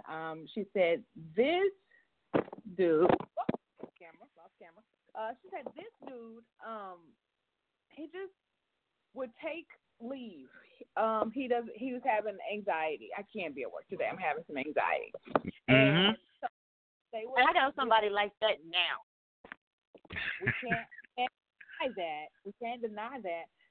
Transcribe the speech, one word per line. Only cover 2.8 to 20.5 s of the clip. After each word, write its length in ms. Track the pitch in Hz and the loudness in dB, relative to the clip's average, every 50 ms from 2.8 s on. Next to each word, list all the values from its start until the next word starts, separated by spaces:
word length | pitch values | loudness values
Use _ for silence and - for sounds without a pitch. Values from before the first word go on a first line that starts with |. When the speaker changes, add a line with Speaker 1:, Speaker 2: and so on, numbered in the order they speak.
| 185 170 160 156 180 - - - - - _ 320 403 - - - - _ _ _ - - _ _ | 4 6 6 8 8 8 6 6 2 -6 _ -4 -2 -2 -4 -4 -8 _ _ _ -20 -20 _ _
Speaker 1:
camera, 260 | 180 165 165 170 196 185 _ 170 165 | -20 -20 -20 _ -20 -20 _ _ -20
off 80 | 190 _ _ | -20 _ _
camera. 260 | 202 170 165 208 _ _ _ _ _ _ _ | -20 -20 -20 -20 _ _ _ _ _ _ _
Uh, 180 | - 220 220 254 - | -8 -8 -8 -8 -10
she 80 | - 370 | -14 -12
said, 220 | 381 330 240 - - | -12 -10 -10 -10 -12
"This 320 | 294 381 466 - _ - 277 | -14 -16 -18 -18 _ -18 -16
dude, 360 | 262 240 226 226 226 233 226 _ _ _ - | -14 -14 -16 -16 -18 -20 -20 _ _ _ -14
um, 320 | 220 226 214 202 190 180 175 165 143 117 _ _ _ _ _ _ _ _ _ _ _ _ _ _ _ | -12 -10 -10 -10 -12 -14 -16 -20 -20 _ _ _ _ _ _ _ _ _ _ _ _ _ _ _ _
he 160 | - 277 320 | -18 -16 -16
just 280 | 294 320 370 392 370 - _ _ _ _ _ _ _ _ _ _ _ _ _ _ _ _ | -14 -12 -12 -14 -14 -14 _ _ _ _ _ _ _ _ _ _ _ _ _ _ _ _
would 180 | 247 262 247 - - 302 | -8 -8 -8 -8 -10 -8
take 240 | 320 294 339 - _ - - _ _ _ _ | -8 -8 -8 -12 _ -20 -20 _ _ _ _
leave. 480 | 240 240 277 262 247 220 175 143 131 - - - - _ _ _ - - _ - | -10 -10 -10 -10 -10 -12 -14 -16 -18 -20 -20 -20 -20 _ _ _ -20 -6 _ 0
Um, 340 | 220 220 220 220 - 226 | 2 2 2 2 0 0
he 160 | 214 269 262 233 | -2 -2 0 0
does. 180 | 240 240 233 220 - | 0 0 0 -4 -8
He 180 | - 247 269 247 | -8 -6 -6 -6
was 80 | 247 - | -2 0
having 320 | 269 220 214 208 214 202 - - 165 | 0 0 2 0 -2 -6 -6 -6 -6
anxiety. 580 | 202 208 196 196 170 160 160 160 147 120 110 95 98 101 | -6 -4 -2 -2 0 0 0 -2 -2 -4 -8 -10 -10 -10
I 60 | 196 - - | -12 -10 -8
can't 180 | 214 175 156 135 | -6 -6 -6 -6
be 100 | 139 123 | -6 -8
at 80 | 95 | -8
work 160 | 82 73 - _ | -8 -10 -10 _
today. 180 | - - 143 107 | -6 -4 -2 -4
I'm 60 | - - | -2 -2
having 260 | 180 156 143 156 170 - | -2 -2 -2 -4 -6 -6
some 100 | 151 131 | -6 -6
anxiety." 560 | 135 151 135 123 85 85 78 65 52 - - - - - - - - 95 - - _ - | -6 -2 -2 0 0 2 0 -2 -2 -6 -12 -14 -14 -2 -2 -2 -2 -2 -8 -6 _ 6
Speaker 2:
Mm-hmm. 380 | 127 131 135 139 151 170 185 208 | 8 8 8 8 8 6 6 4
Speaker 1:
And 80 | 220 - _ _ _ _ | 4 0 _ _ _ _
so 60 | - - - _ _ _ _ _ _ _ _ _ _ _ - | -12 -12 -12 _ _ _ _ _ _ _ _ _ _ _ -10
they 100 | 220 220 | -8 -8
would 140 | 247 262 247 | 0 4 6
Speaker 3:
And 80 | 254 311 | 6 6
I 40 | 349 | 6
know 180 | 359 269 277 - | 6 4 4 2
somebody 340 | - 262 233 220 220 208 208 | 0 4 6 6 6 6 4
like 220 | 202 208 208 202 - _ | 2 2 0 0 0 _
that 160 | 220 214 190 143 156 165 | 0 0 0 0 -4 -4
now. 360 | 170 180 175 156 135 - - _ _ _ _ _ _ _ - - - - _ _ _ _ _ _ - - - - - - - - - - | 0 0 0 0 -2 -6 -8 _ _ _ _ _ _ _ -20 -20 -20 -20 _ _ _ _ _ _ -20 -20 -16 -10 -8 -6 -4 -4 -6 -2
Speaker 1:
We 60 | 381 226 | -2 -2